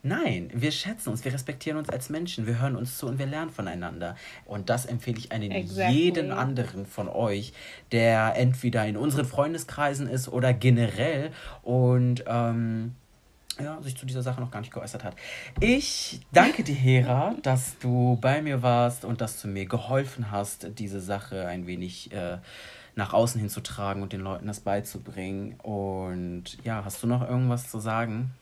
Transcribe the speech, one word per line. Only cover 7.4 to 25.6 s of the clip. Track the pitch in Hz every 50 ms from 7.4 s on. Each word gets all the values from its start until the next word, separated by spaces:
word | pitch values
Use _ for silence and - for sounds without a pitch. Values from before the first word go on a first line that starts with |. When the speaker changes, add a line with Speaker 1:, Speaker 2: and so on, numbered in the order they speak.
| 107 - - - - - - - - -
Speaker 1:
der | 120 117 117 117 113 110 110 110 -
entweder | - 127 127 127 - - 120 120 113 107
in | 110 104
unseren | 104 131 151 135 151 127
Freundeskreisen | 123 - 143 143 156 165 160 - - - - 147 143 139 139 143
ist | 123 123 131 127 -
oder | - 127 127 127 123
generell | - - 127 120 117 117 107 - - 123 160 160 135 143 160 - - - - - - -
und, | - 123 127 127 123 123 123 123 123 123 123 -
ähm, | 113 117 120 120 117 113 117 117 113 113 113 113 117 123 - _ _ _ _ _ _ _ _ _ _ - -
ja, | 139 147 156 -
sich | - 135 127
zu | - 135
dieser | 131 127 127
Sache | 123 127 123 123
noch | 123 123
gar | - 104
nicht | 110 - -
geäußert | 101 82 - - 101 -
hat. | 98 - - - - - - - - - -
Ich | 180 226 247 277 277 - - - - - - - - _
danke | - 175 202 277 - - -
dir, | 139 143
Hera, | 131 127 127 131 127 123 123 123 135 156 202 240
<laughs> | -
dass | - 135 131 127 127 - - -
du | - 127 123 123 123 123 123 113
bei | 104 131 139 151
mir | 151 151 139 127
warst | 120 123 120 120 120 120 123 - -
und | 117 117 -
dass | 120 113 - -
du | -
mir | 104 98 98 98
geholfen | 92 - 117 - 113 135 135 139 131 - 127 113 104
hast, | 104 101 101 101 - - - 85 107
diese | - 104 98 98 98
Sache | 90 95 101 98 - - 98 95 90
ein | 87 87 90 90
wenig, | 87 90 87 90 90 90 - - - -
äh, | 98 87 87 90 90 - - - - - - - - - - _
nach | - 98 -
außen | - 104 117 123 - 113
hin | 107 101
zu | - -
tragen | - - - - 101 98 98 98 98
und | 90 -
den | 95
Leuten | 95 95 95 - -
das | 107 101 -
beizubringen. | - 101 98 101 101 - - 95 - - - 95 92 95 98 98 101 107 120 -